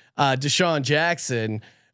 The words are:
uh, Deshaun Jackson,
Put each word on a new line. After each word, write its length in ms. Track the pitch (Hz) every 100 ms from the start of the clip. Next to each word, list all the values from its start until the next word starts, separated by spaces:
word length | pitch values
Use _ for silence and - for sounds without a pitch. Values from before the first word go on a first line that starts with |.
| _ -
uh, 180 | 139 135
Deshaun 460 | 139 - 180 156
Jackson, 800 | 135 147 170 170 - 120 110 107 - _ _